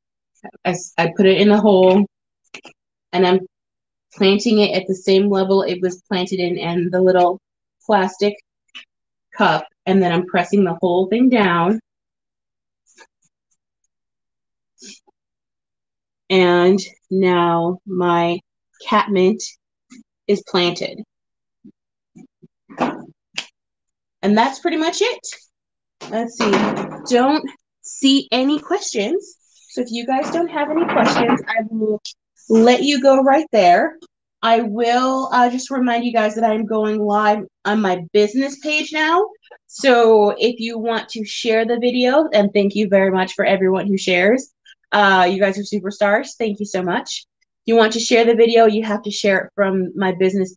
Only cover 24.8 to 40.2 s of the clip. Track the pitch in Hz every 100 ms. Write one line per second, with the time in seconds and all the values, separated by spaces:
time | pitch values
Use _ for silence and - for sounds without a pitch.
24.8 | 320 349 453 - - - _ _ _ _
25.8 | _ _ - 220 233 - 220 190 - -
26.8 | - - - 247 262 302 269 - _ _
27.8 | - - 269 277 - - 269 294 - 403
28.8 | - 233 202 359 - _ _ _ _ -
29.8 | 240 233 233 262 302 339 339 311 294 311
30.8 | 339 - 233 254 240 - - 226 220 220
31.8 | 214 208 - - _ _ - 220 226 247
32.8 | 277 285 269 269 269 285 - 220 180 180
33.8 | 311 - - _ _ _ 226 226 220 208
34.8 | 233 240 262 262 262 247 247 254 - 269
35.8 | 247 233 240 226 214 214 226 214 220 220
36.8 | 214 214 208 208 214 214 190 _ 196 214
37.8 | 196 180 170 208 208 233 277 285 302 302
38.8 | 311 302 311 349 427 - _ - _ -
39.8 | 269 240 233 220